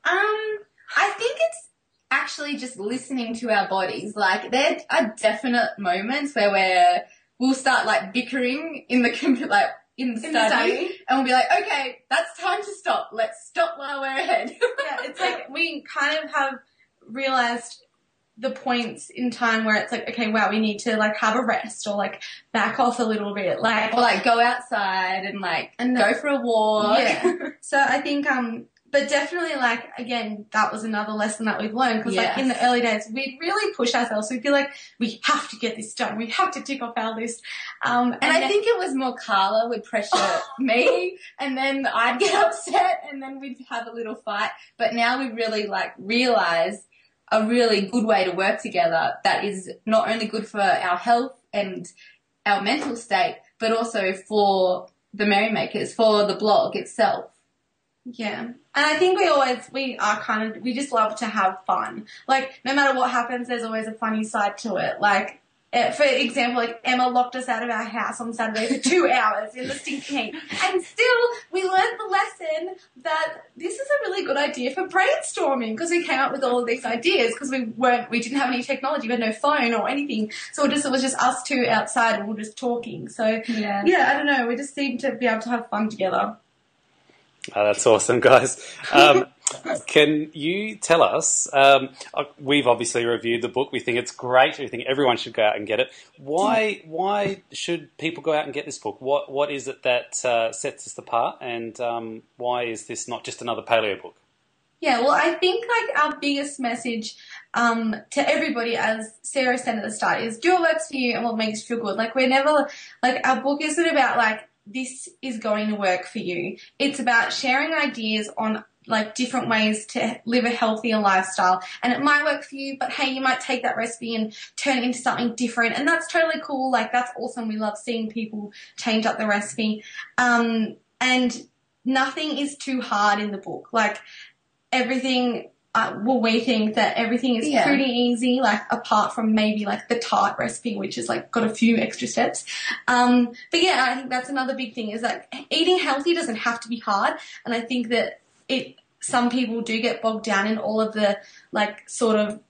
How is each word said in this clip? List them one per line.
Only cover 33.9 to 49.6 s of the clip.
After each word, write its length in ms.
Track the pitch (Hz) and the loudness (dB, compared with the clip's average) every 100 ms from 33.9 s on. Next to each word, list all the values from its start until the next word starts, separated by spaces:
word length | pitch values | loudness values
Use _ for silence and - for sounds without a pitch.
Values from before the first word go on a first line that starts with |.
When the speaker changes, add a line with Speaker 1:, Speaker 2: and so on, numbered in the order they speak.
Speaker 2:
ourselves. 360 | 247 233 214 214 | 0 0 -2 -4
We'd 120 | 254 | -4
be 80 | 285 | 2
like, 200 | 277 277 - - _ | 2 0 -8 -20 _
"We 200 | 220 - | -4 -2
have 240 | - 294 - | 0 0 -2
to 60 | - | -6
get 200 | 226 220 | -6 -6
this 180 | 214 | -12
done. 240 | - 220 208 | -4 -4 -4
We 80 | 226 | -4
have 200 | - 370 | 0 0
to 80 | 285 | -2
tick 200 | - 262 | -8 -6
off 100 | 233 233 | -6 -4
our 160 | 220 220 | -4 -4
list." 240 | 233 233 - - - - | -8 -8 -12 -12 -14 -6
Um, 280 | 233 240 247 | 0 2 2
Speaker 1:
And 120 | - | 2
Speaker 2:
and 80 | 294 | 2
Speaker 1:
I 80 | 320 | 4
Speaker 2:
then 80 | 277 | 4
Speaker 1:
think 160 | 415 427 | 2 2
it 120 | 466 | 2
was 160 | 359 | 0
more 200 | 269 262 | 0 -2
Carla 540 | 240 - 196 196 220 233 | -4 0 2 4 2 0
would 160 | 226 | -2
pressure 560 | - 214 208 - - - | -2 -4 0 2 2 0
Speaker 2:
<laughs> 180 | - - | -4 -4
Speaker 1:
me, 580 | 254 233 - 349 359 - - - | 2 4 4 4 0 -6 -20 -8
and 180 | 277 262 | -6 -2
then 300 | 269 269 262 | -2 0 -2
I'd 320 | 220 240 247 | 0 0 2
get 160 | 403 | 2
upset, 680 | - 330 - - 294 359 - 294 | 4 2 0 0 2 2 0 -6
and 120 | 277 | -12
then 180 | 269 269 | -12 -12
we'd 240 | 277 247 254 | -12 -14 -10
have 160 | 233 233 | -8 -8
a 60 | |
little 220 | 233 220 | -10 -10
fight. 360 | 240 - 202 214 - - _ | -8 -6 -4 -4 -6 -20 _
But 140 | 226 | -2
now 240 | 233 233 262 | 2 0 0
we 80 | 269 | -4
really, 360 | 220 226 214 202 | -4 -2 -2 -2
like, 280 | 190 170 - | -4 -6 -8
realise 840 | 190 233 254 220 175 170 165 208 _ _ _ _ _ | -2 0 4 4 2 2 0 -4 _ _ _ _ _
a 160 | 220 214 | 0 4
really 340 | 240 233 202 | 4 4 4
good 220 | 196 240 | 2 0
way 200 | 220 208 | 2 2
to 80 | 185 | 2
work 280 | 180 196 - | 0 0 0
together 540 | 214 185 170 165 - - | -2 2 2 4 0 0
that 180 | 196 175 196 | 0 0 -2
is 240 | 185 | -6